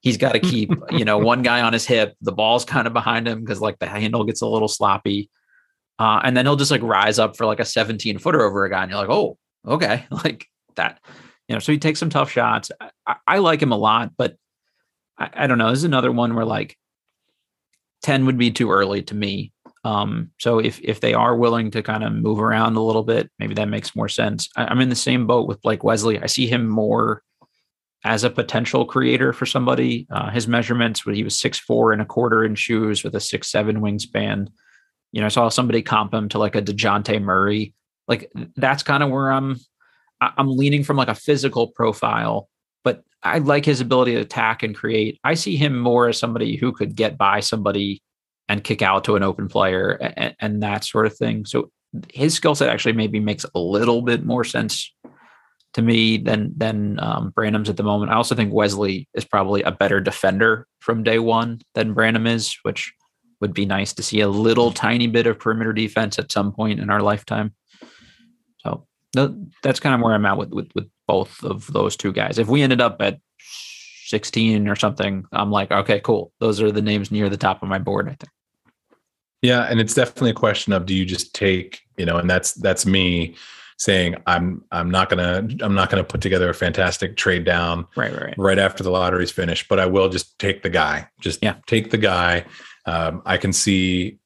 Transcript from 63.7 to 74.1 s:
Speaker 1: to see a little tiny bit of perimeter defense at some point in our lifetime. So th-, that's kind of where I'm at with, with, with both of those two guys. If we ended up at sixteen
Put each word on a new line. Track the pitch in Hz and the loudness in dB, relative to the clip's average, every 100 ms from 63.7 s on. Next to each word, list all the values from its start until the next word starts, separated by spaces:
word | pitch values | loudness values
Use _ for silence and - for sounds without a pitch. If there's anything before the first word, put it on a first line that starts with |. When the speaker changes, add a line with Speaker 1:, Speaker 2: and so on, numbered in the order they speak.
| 95 101 | -2 -4
Speaker 1:
to | - | -6
see | - 107 | -4 0
a | 104 | 2
little | 101 113 113 120 | 2 2 4 4
tiny | 113 110 120 120 | 2 0 2 2
bit | 117 117 | 2 2
of | 110 | 0
perimeter | - 110 110 | -2 -2 -2
defense | 107 110 - 110 - | -2 -2 -2 -2 -4
at | 104 | -4
some | - 101 | -2 -2
point | 98 110 104 | -2 -4 -2
in | 101 | 0
our | 101 | 2
lifetime. | 101 104 - 110 107 - _ _ - - - _ _ _ _ _ | 2 0 -2 -4 -4 -8 _ _ -20 -20 -20 _ _ _ _ _
So | - - _ _ _ 131 | -10 -10 _ _ _ -2
th-, | 123 - 101 _ | -2 -2 -16 _
that's | 139 131 | -4 0
kind | 147 | 2
of | 127 | 4
where | 117 110 | 4 4
I'm | 104 | 2
at | 98 | 0
with, | 101 | -2
with, | 101 - | -6 -6
with | - - _ - | -6 -8 _ 0
both | 95 - - | 0 0 -8
of | - 98 - | -8 -8 -4
those | 101 101 - | -2 -2 -2
two | 104 | -4
guys. | 95 104 101 | -2 -2 0
If | 107 | 0
we | 135 | 2
ended | 139 123 | 4 4
up | 120 98 | 2 2
at | 101 - _ _ - - - - - - | -4 -4 _ _ -20 -18 -18 -18 -20 -20
sixteen | - | -6